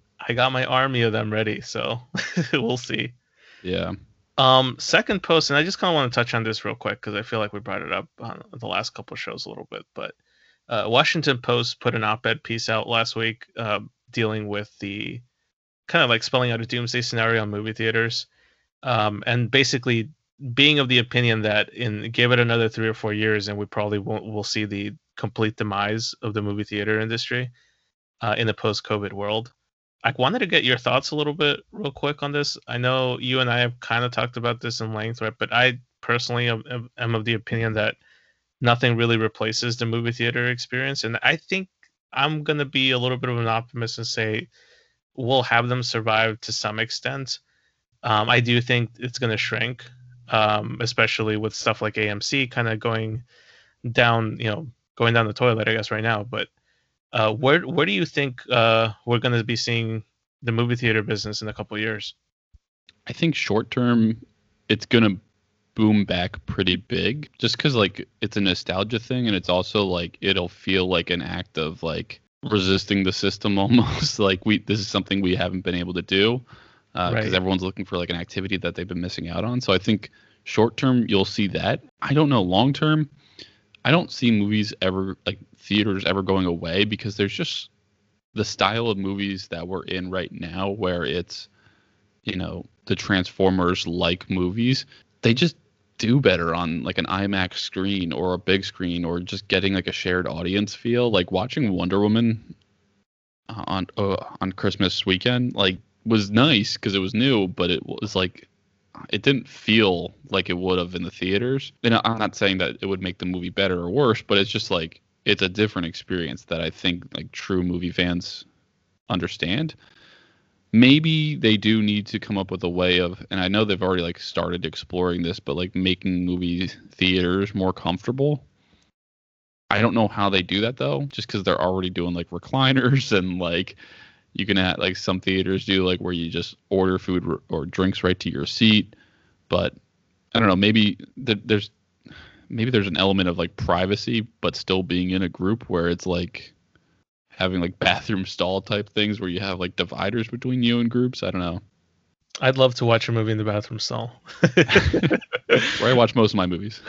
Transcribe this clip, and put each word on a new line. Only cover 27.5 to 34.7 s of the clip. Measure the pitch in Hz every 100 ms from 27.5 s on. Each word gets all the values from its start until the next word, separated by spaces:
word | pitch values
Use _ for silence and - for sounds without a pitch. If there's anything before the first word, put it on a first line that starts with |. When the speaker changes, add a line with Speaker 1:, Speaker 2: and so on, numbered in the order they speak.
| - _ _ _ _ _ _
Speaker 1:
uh, | 113 110
in | 113
the |
post-covid | 101 113 101 - 107 101
world. | 101 104 110 120 _ _ _ _ _
I | 117 -
wanted | 127 233
to | 175
get | 165
your | 127 123
thoughts | 127 127 -
a | 151
little | 147
bit | 151 147 143 -
real | 196 147
quick | - 143 147
on | 143
this. | 143 143 - -
I | 120
know | 123 131 127 123
you | 123 131
and | 123
I | 120
have | 120 123
kinda | - 117 123
talked | 117 120 123
about | 120 120
this | 117